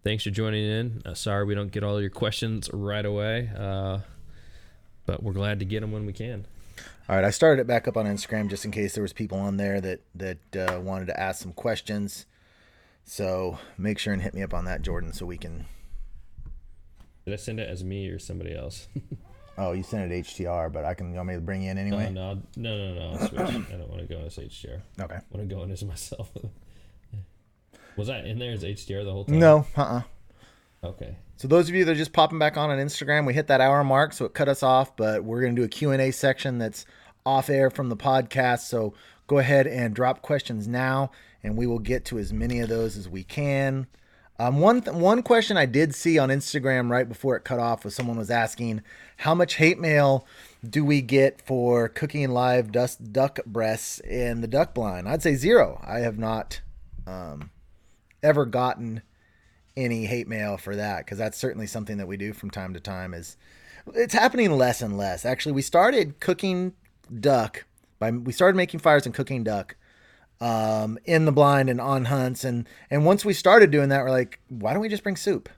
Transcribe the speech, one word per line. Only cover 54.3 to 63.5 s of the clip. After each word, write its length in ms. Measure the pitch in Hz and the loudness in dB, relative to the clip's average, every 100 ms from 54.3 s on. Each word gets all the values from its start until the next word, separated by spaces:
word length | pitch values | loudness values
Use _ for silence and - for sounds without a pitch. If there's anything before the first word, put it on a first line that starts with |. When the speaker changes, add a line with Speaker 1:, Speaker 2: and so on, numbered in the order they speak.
| 117 | -2
Speaker 2:
the 60 | 117 | -2
duck 260 | 135 170 | 0 0
blind?" 340 | - 107 90 92 | 0 -4 -4 -4
I'd 140 | 151 | -2
say 140 | 160 139 | 0 2
zero. 440 | 151 233 104 65 - | 6 6 6 0 -8
I 140 | 113 | -4
have 180 | 117 107 | -2 -2
not, 440 | 110 110 - - - - - - - | -4 -4 -6 -12 -14 -16 -16 -14 -12
um, 460 | 92 87 73 73 _ _ _ _ _ _ _ | -10 -10 -12 -14 _ _ _ _ _ _ _
ever 220 | 151 147 131 | 2 4 2
gotten 560 | 127 127 - 117 110 - _ _ _ _ _ _ - | 0 0 -2 -8 -10 -12 _ _ _ _ _ _ -6
any 300 | 123 117 110 | -4 -2 -2
hate 200 | 120 - | -4 -4
mail 300 | 110 104 101 | -4 -4 -6
for 180 | - 101 | -6 -6
that, 300 | 104 92 - | -4 -6 -8
'cause 140 | 101 | -6
that's 180 | 110 - | -6 -4
certainly 300 | 131 80 107 | -6 -6 -8
something 300 | 117 104 104 | -8 -8 -8
that 100 | 92 | -6
we 100 | 98 | -6
do 160 | 101 | -8
from 160 | 104 101 | -8 -10
time 240 | 101 95 | -8 -10
to 60 | 92 | -10
time. 340 | 101 92 92 | -10 -8 -8
Is, 240 | 85 85 - _ | -10 -14 -18 _